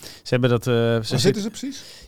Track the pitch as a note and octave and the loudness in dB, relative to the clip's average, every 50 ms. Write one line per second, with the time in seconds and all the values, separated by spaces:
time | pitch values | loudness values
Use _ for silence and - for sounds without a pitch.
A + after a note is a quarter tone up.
0 | - - - - - - C3 B2 B2 B2+ A#2+ A2+ - C3 A#2+ A#2 A#2 A#2 A#2 A2+ | -16 -20 -20 -12 -6 -2 0 2 4 4 2 2 2 2 2 2 2 2 2 0
1 | A2 - - - - G3 G3+ G#3+ G3 A3+ - - B3+ C#4 C4+ - - - - - | 0 -2 0 2 2 2 2 2 -2 -6 -8 -8 -10 -10 -10 -12 -16 -20 -20 -20
2 | - | -14